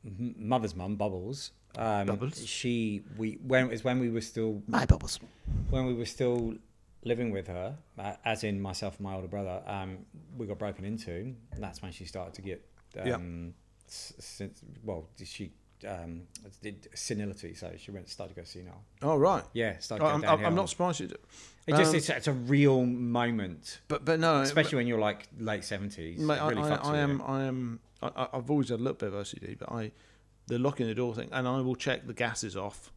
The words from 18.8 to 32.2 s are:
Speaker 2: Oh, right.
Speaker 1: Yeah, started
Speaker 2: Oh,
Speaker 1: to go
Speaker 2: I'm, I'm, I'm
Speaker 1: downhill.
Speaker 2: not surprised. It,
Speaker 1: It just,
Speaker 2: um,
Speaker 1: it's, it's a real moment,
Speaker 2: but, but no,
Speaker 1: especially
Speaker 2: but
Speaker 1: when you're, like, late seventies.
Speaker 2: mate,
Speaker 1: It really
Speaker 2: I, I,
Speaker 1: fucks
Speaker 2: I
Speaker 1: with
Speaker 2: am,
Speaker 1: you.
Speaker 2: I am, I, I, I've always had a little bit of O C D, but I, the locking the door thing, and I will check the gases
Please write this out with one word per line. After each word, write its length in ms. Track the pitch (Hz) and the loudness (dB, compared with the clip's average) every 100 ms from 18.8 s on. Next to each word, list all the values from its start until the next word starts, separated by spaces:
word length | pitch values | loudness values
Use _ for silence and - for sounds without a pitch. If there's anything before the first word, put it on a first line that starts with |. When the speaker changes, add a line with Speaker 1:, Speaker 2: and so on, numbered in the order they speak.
| 107 _ | -20 _
Speaker 2:
Oh, 140 | 139 151 | 2 6
right. 260 | 160 165 - | 6 6 0
Speaker 1:
Yeah, 240 | 117 113 87 | -2 -2 -2
started 220 | - 107 | -6 2
Speaker 2:
Oh, 40 | 151 | 2
Speaker 1:
to 40 | |
go 20 | |
Speaker 2:
I'm, 80 | 147 | 4
I'm, 60 | 160 | 6
I'm 60 | 156 | 6
Speaker 1:
downhill. 180 | - 170 | 6 2
Speaker 2:
not 140 | 190 | 0
surprised. 320 | - 180 170 | 0 0 0
It, 100 | 92 - - - - - - | -6 -10 -16 -20 -20 -10 2
Speaker 1:
It 60 | 151 | 6
just, 140 | 160 | 6
Speaker 2:
um, 60 | 160 | 6
Speaker 1:
it's, 120 | 143 | 2
it's 180 | 131 156 | 0 0
a 40 | |
real 540 | 127 120 143 143 131 123 | 0 4 8 10 8 6
moment, 960 | 123 120 120 120 113 95 78 - - - | 2 2 4 4 2 -2 -6 -12 -16 -4
Speaker 2:
but, 140 | 143 131 | -2 2
but 120 | 160 | 4
no, 220 | 165 147 | 6 6
Speaker 1:
especially 300 | 135 147 147 | 6 6 6
Speaker 2:
but 60 | 143 | 4
Speaker 1:
when 80 | 120 | 4
you're, 140 | 113 | 4
like, 280 | 107 101 - - | 4 2 -8 -6
late 240 | 110 104 | -2 -2
seventies. 560 | 90 101 101 101 82 85 | -2 -4 -4 -6 -8 -2
Speaker 2:
mate, 180 | 151 143 | 0 2
Speaker 1:
It 40 | |
really 180 | 151 113 | 2 2
Speaker 2:
I, 40 | 151 | 2
I, 40 | 151 | 0
Speaker 1:
fucks 60 | 143 | 2
Speaker 2:
I 40 | |
Speaker 1:
with 80 | 147 | 2
Speaker 2:
am, 100 | 143 139 | 2 2
Speaker 1:
you. 60 | - | 0
Speaker 2:
I 160 | 135 | -2
am, 380 | 135 127 123 117 - _ | 0 -2 -4 -6 -12 _
I, 60 | 123 - | -6 -4
I, 120 | 127 | -4
I've 180 | 127 123 | -4 0
always 200 | 147 123 | 2 2
had 80 | 117 | 0
a 20 | |
little 140 | 123 - | 0 -2
bit 120 | 104 | -4
of 60 | |
O 100 | 101 | -4
C 140 | 98 - | -6 -10
D, 120 | - - | -10 -10
but 120 | - | -6
I, 220 | 117 107 - - - _ _ - | -6 -6 -10 -20 -20 _ _ -4
the 120 | 120 | 0
locking 280 | 131 143 127 | 0 0 -2
the 80 | |
door 200 | 110 123 | 0 -2
thing, 140 | 113 - | -2 -4
and 140 | 131 127 | -2 0
I 140 | 131 | 0
will 160 | 127 123 | 0 -2
check 300 | - 127 123 | -2 -2 -4
the 80 | |
gases 420 | 113 | -2